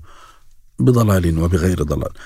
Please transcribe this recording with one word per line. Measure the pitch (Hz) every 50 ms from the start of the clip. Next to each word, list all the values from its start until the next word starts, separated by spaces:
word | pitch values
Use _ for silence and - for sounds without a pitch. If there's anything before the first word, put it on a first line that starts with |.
| - - - - - - - - - - - - - - _ -
بضلال | 127 127 123 120 113 107 98 92 85 85 82 80
وبغير | 82 85 90 80 82 92 90 - 73
ضلال، | 71 76 - - - - - -